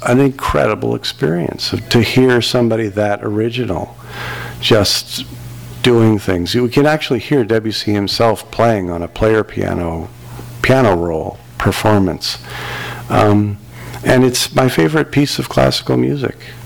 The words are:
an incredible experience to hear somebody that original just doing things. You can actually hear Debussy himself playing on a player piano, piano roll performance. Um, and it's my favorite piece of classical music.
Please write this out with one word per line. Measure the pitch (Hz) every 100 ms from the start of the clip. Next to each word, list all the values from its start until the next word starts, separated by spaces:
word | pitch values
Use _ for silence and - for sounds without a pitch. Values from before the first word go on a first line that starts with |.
an | - 123
incredible | 139 131 - 147 123 107 117 117
experience | - - 147 175 - - - - -
to | 120
hear | 110 - 127 120
somebody | 117 127 120 110 107
that | 98 104 101
original | 110 104 117 117 117 90 - - - - - - - -
just | - 110 95 - - - - - - - - -
doing | 127 117 110 104
things. | 98 90 87
You | 120 123
can | 143 147
actually | 156 - 120
hear | - 147
Debussy | 101 113 110 104 -
himself | 104 98 - 117 101 -
playing | - 113 107 90
on | 85
a | 85
player | - 110 110
piano, | 101 101 95 90 85 82 90 - - - - -
piano | - 131 120 87
roll | 85 80 98 - - -
performance. | 104 92 110 107 92 78 - - - - - - - - -
Um, | - 107 104 104 101 - - - - -
and | 127
it's | 127 127 - 139
my | 131
favorite | 143 160 151 139
piece | 139 143 -
of | 123
classical | - 131 - - 127
music. | 127 143 123 - - -